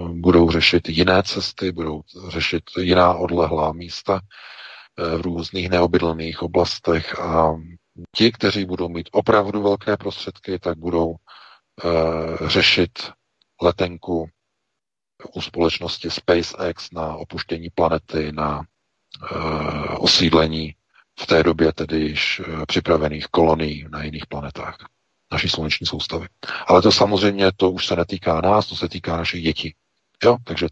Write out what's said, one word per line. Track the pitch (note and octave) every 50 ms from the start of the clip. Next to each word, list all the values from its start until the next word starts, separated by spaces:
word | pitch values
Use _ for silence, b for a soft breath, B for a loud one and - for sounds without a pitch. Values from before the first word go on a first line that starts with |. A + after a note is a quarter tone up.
| F2 E2+
budou | E2+ E2+ E2 F2+ F2 E2+ E2+ E2
řešit | E2 E2 D#2+ - - F2 - -
jiné | E2 D#2+ F2 F#2 F#2 F#2 G2+
cesty, | - - G#2 F2+ - - - G2+ F#2 E2+
budou | E2 E2 D#2 D2+ D#2 D#2+ - - F2+ F#2 F2+
řešit | F2 E2+ D#2 - - E2+ - - - -
jiná | F#2 F2+ F2+ F2+ F2+ F2 F2
odlehlá | E2+ F2+ E2+ F2 F2 E2 D#2+ E2 D#2 D2+ D#2+ D#2+
místa, | E2 F2 E2+ - - - - G2 F#2+ F#2+ G2+ B B B B B B B B B B B B _ -
eh, | F2 E2 E2
v | E2
různých | E2 F2+ E2+ E2 E2 - - G2 F2+ F2+
neobydlených | F#2 F2 F2 F2 E2+ F2 - E2+ D#2+ D#2+ D#2+ E2 D#2+ - F2
oblastech. | E2+ E2 F2+ E2+ E2 - - - E2+ E2+ E2 D#2 - D#2+ -
A | - E2+ D#2+ D#2+ E2 D#2+ D#2+ D#2+ D#2+ E2+ E2+ - _ _ _ - F2 - _
ti, | - A2 A#2 B2+
kteří | - - G2+ F#2+ G#2 G2
budou | F2+ F2+ F2 F2+ E2+
mít | E2+ E2+ E2+ - -
opravdu | - G#2+ - A2 G#2+ G2+ G2 G#2 G#2 G2+
velké | G2+ G2 G2 - - G#2
prostředky, | G2+ - G2+ F#2 - - - F2+ - - - F#2+ F2+
tak | - F2+ F2 E2
budou, | D#2+ F2 F2 E2+ E2 E2 E2
eh, | D#2+ _ _ - - - - - _ _ _ _ - - E2+ E2+ E2 D#2+ D#2+ E2 D#2+ D#2+ D#2+ E2 E2 D#2+ D2+
řešit | D2+ F#2 E2 D2+ - - A2+ - - - - - - _ _ _ _ _ _ _ _ _ -
letenku | F2 F2 - F#2+ F2 F2 E2+ - - F2+ E2+ D#2+ E2 - _ _ _ _ _ _ _ _ _ _ _ _ _ _ _ _ _ - - -
u | -
společnosti | - - - E2+ E2+ D#2+ - - E2+ E2 - - - E2+
SpaceX | D#2+ - - - F2 F2 E2+ - - - F#2 F2 E2+ - - -
na | - E2+ D#2+ D#2+ D#2
opuštění | D#2 D#2 - - F2 - - E2 E2 E2+ E2
planety, | - - F2 E2 D#2+ D#2+ - - - D#2 D#2 D2+ D2
na, | D2+ D2 D2 D2 D2 D#2 - _ _ _ _ _ _ _ _ - - - -
eh, | E2+ E2+ D#2+ D#2+ D#2+ D#2 D2+ D2+ D#2 D2+ D2 - - -
osídlení | - - - - F#2+ E2 D#2+ D#2+ D#2+ D#2+ D#2+ D#2+ D#2+ D#2 D2 - _ b b b b b _ -
v | -
té | - - E2 D#2+
době | F2 D#2+ D#2 E2 D#2+ D#2
tedy | - D#2+ D2+ D#2+ D#2+
již, | D#2 D2+ D2 D2 - - - - F#2
eh, | E2 D#2+ D#2+ D#2
připravených | - - - - - E2+ D#2+ D#2 D2+ D2+ D2+ D2+
kolonií | - - - E2 E2 D#2+ D#2 D#2+ D2+ D2+ D2 D2 -
na | - D2+ D2+
jiných | D2+ D2+ D2+ D2
planetách, | - - D2 C#2+ C#2 - - - - - - - - _ _ _ _ _ _ _ _ -
naší | D2+ - F2
sluneční | - - D#2+ D#2 - - E2+
soustavy. | - - D2+ - - - E2+ F2 - - _ B B B B B
Ale | - - F#2 F#2
to | A2 G2+
samozřejmě, | - G#2+ G2+ G#2 F#2+ G2+ G#2 G2 G2 G2 F#2+ F#2+
to | - F#2+ F#2
už | F#2 F2+ -
se | - -
netýká | F2 E2+ - G2 F2 - - E2 D#2+
nás, | E2+ F#2+ G2+ G#2+ G#2
to | - -
se | F2+ F2+ E2+
týká | - F2+ - - E2+
našich | E2 E2 - - F2 E2
dětí. | D#2+ D#2 - - D#2+ - _ _ _ _ _ _ _ _ _ -
Jo? | A#2 A#2+ A#2+ A#2+
Takže | - E2 - - D#2+